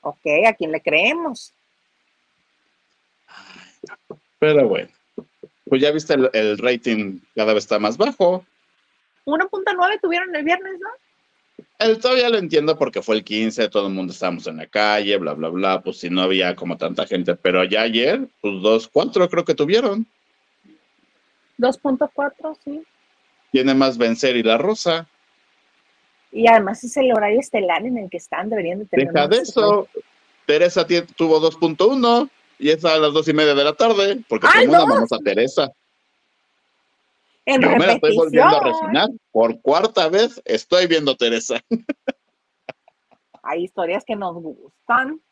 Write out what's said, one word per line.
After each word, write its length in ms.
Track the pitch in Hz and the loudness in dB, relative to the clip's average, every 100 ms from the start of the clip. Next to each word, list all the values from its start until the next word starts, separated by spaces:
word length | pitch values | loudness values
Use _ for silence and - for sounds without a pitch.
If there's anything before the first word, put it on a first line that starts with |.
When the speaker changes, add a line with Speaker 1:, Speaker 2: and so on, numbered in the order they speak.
Speaker 1:
ok, 240 | 147 - 156 151 220 | -12 -8 -2 2 2
¿a 60 | |
quién 180 | 214 160 | 0 -6
le 100 | 156 | -4
creemos? 720 | - 156 214 330 320 240 - _ _ _ _ _ _ _ _ _ _ _ _ _ _ _ _ _ _ - - - - _ - - _ - _ _ | -2 0 0 -2 -6 -10 -18 _ _ _ _ _ _ _ _ _ _ _ _ _ _ _ _ _ _ -20 -20 -20 -20 _ -20 -20 _ -20 _ _
Speaker 2:
Pero 280 | 151 147 120 | 2 4 4
bueno, 220 | 92 - _ _ - - _ - _ - | 0 -6 _ _ -20 -20 _ -20 _ -2
pues 160 | 135 | 2
ya 100 | 147 | 2
viste 220 | 156 - 139 | 0 0 2
el, 140 | 131 | 2
el 240 | 110 107 104 | 2 -2 0
rating 640 | 120 123 120 110 101 92 _ - | -2 -2 -2 -2 -4 -10 _ -4
cada 180 | 107 | 0
vez 100 | 107 - | 0 0
está 120 | 107 | -2
más 180 | 104 120 | -2 -2
bajo. 460 | 240 277 175 185 _ _ _ _ _ _ _ _ - | -4 0 0 0 _ _ _ _ _ _ _ _ -6
Speaker 1:
Uno 220 | 311 381 | -2 -2
punto 220 | 392 381 370 | -4 -4 -2
nueve 240 | 359 415 | -2 -2
tuvieron 340 | 359 349 370 311 | -4 -4 -4 -6
el 80 | |
viernes, 300 | 294 359 381 370 | -2 -4 -4 -14
¿no? 100 | 381 480 _ _ _ _ _ - _ _ | -16 -18 _ _ _ _ _ -20 _ _
Speaker 2:
El, 220 | 220 220 | 0 2
todavía 300 | 247 254 240 | 2 2 2
lo 80 | 226 | 0
entiendo 400 | 175 156 151 151 | 0 0 0 0
porque 240 | 135 101 | -2 -4
fue 140 | - 110 | -2 -2
el 80 | |
quince, 460 | - 110 110 110 107 | -2 -4 -2 -2 -2
todo 180 | 104 98 | -2 -2
el 60 | |
mundo 200 | 95 90 | -6 -8
estábamos 340 | 90 92 85 - | -6 -6 -6 -10
en 100 | 80 | -14
la 100 | 78 | -6
calle, 500 | 107 104 104 101 101 | -2 0 0 0 -2
bla, 160 | 80 | -2
bla, 160 | 73 80 | -6 -6
bla, 320 | 90 95 92 | -2 -2 -2
pues 180 | 92 - | -6 -10
si 100 | 87 | -6
no 120 | 92 | -2
había 340 | 92 95 90 87 | 0 0 -2 -4
como 220 | 87 82 | -10 -8
tanta 280 | 82 - - | -6 -6 -6
gente, 300 | 95 87 87 | -4 -4 -2
pero 280 | 92 90 | 0 0
ya 180 | 92 107 | 0 0
ayer, 460 | 117 113 131 240 - _ | 0 0 0 -2 -6 _
pues 200 | 104 95 | -8 -2
dos 260 | 101 113 113 | 0 0 0
cuatro 400 | 147 - 196 180 | -2 0 0 0
creo 160 | 170 165 | 0 -2
que 100 | 165 | -2
tuvieron. 500 | 151 214 254 202 226 _ _ _ _ _ _ _ _ _ _ _ _ _ _ - | 0 0 0 -4 -8 _ _ _ _ _ _ _ _ _ _ _ _ _ _ -2
Speaker 1:
Dos 200 | 240 262 | -2 0
punto 320 | 285 262 294 | -4 -2 -4
cuatro, 440 | - 285 _ 311 302 | -4 -6 _ -14 -12
sí. 200 | - 294 320 _ _ _ _ _ _ | -14 -14 -16 _ _ _ _ _ _
Speaker 2:
Tiene 220 | 135 135 | 0 2
más 240 | 135 135 117 | 2 2 2
Vencer 380 | 117 113 135 123 | -2 0 0 2
y 80 | |
La 140 | 110 113 | 2 2
Rosa. 500 | 190 214 175 165 165 _ _ _ _ _ _ _ _ _ _ _ _ | 0 -2 -2 -4 -6 _ _ _ _ _ _ _ _ _ _ _ _
Speaker 1:
Y 160 | - 226 | 2 6
además 360 | 226 190 220 | 6 4 -8
es 120 | 240 - | -8 0
el 140 | 262 | 2
horario 280 | 226 208 226 | 2 2 0
estelar 460 | 277 220 185 165 233 | -2 -4 -2 -4 -4
en 120 | 240 | -8
el 120 | 190 | -8
que 80 | 175 | -14
están, 320 | - 156 202 | -10 -10 -6
deberían 300 | 220 170 190 | -6 -6 -8
de 60 | 214 | -4
tener 220 | - 139 | -2 0
Speaker 2:
Deja 120 | 160 | 0
Speaker 1:
más 100 | 147 | 2
Speaker 2:
de 80 | 233 | 0
eso. 240 | 262 233 208 208 - | 0 0 2 2 -2
Speaker 1:
frecuencia. 160 | - - _ _ _ - | -14 -18 _ _ _ -2
Speaker 2:
Teresa 400 | 151 175 180 165 | 2 2 0 0
tie-, 180 | 175 170 - | -2 -2 -2
tuvo 240 | 165 156 | 2 4
dos 160 | 156 156 | 2 0
punto 320 | 165 156 202 | -2 2 2
uno 400 | 269 240 240 269 _ _ _ | 4 2 2 0 _ _ _
y 120 | 143 | 0
es 140 | 160 165 | 2 2
a 120 | 160 | 2
las 160 | 151 | 2
dos 140 | 147 156 | 0 0
y 60 | |
media 200 | 151 151 139 | 2 4 4
de 80 | |
la 100 | 143 | 0
tarde, 480 | 151 226 202 196 202 - | 2 2 2 0 -2 -4
porque 200 | 113 285 | 0 4
Speaker 1:
¡Ay, 60 | |
Speaker 2:
todo 80 | 440 | 6
el 40 | - | 6
mundo 160 | 320 139 | 6 6
Speaker 1:
no! 60 | |
Speaker 2:
amamos 180 | - 113 | 2 0
a 60 | 117 | -2
Teresa. 520 | 101 98 127 180 135 _ _ _ _ _ _ _ _ _ _ _ _ _ _ _ _ _ | 0 0 0 0 -4 _ _ _ _ _ _ _ _ _ _ _ _ _ _ _ _ _
Speaker 1:
En 160 | - 262 | -2 2
Speaker 2:
Yo 100 | - | 4
me 160 | 254 185 | 4 4
la 60 | |
estoy 220 | 226 226 - | 4 2 2
volviendo 320 | 160 - 320 | 4 4 6
a 120 | 427 | 4
Speaker 1:
repetición. 260 | - - - | 0 -2 -2
Speaker 2:
refinar. 160 | 151 214 226 _ | 0 -2 -4 _
Por 300 | 110 117 113 | 0 0 0
cuarta 460 | - 156 190 - 160 | 0 2 2 0 0
vez 320 | 190 233 - - | 0 0 -4 -4
estoy 400 | 110 - 180 180 | -4 0 0 2
viendo 280 | 160 143 131 | 0 0 0
Teresa. 440 | 117 113 - 117 _ | 0 -2 -4 -8 _
<laughs> 1700 | 233 - - - - _ _ _ _ - - _ _ _ _ _ - | -6 -6 -8 -10 -12 _ _ _ _ -20 -20 _ _ _ _ _ -18
Speaker 1:
Hay 200 | - 160 | -10 -8
historias 400 | 180 - 170 190 - | -8 -6 -4 -6 -6
que 100 | 208 | -8
nos 200 | 185 170 | -8 -10
gustan. 840 | 160 - - _ - 240 262 320 _ | -16 -18 -20 _ -2 -2 -2 -10 _